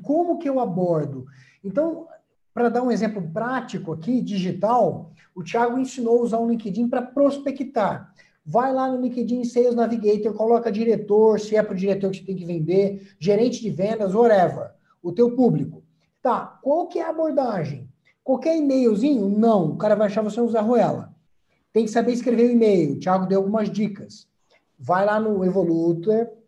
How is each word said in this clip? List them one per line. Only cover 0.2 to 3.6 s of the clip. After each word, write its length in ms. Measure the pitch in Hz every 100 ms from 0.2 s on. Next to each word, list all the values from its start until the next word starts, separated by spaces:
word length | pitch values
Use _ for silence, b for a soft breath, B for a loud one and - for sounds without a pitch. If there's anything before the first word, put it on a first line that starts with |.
| 349 339
que 100 | 277
eu 120 | 262
abordo? 640 | 233 180 180 160 143 131 - b b b
Então, 420 | 196 277 330 - - - _ _ _
pra 160 | - 240
dar 140 | 240
um 80 | 247
exemplo 360 | 208 220 214 160
prático 600 | 208 233 254